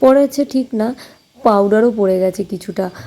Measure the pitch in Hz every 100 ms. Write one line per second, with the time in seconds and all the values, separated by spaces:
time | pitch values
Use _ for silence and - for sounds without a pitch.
0 | 262 269 277 277 285 262 254 220 220 262
1 | - _ _ _ 233 202 202 214 240 220
2 | 190 185 185 185 185 180 - 185 185 -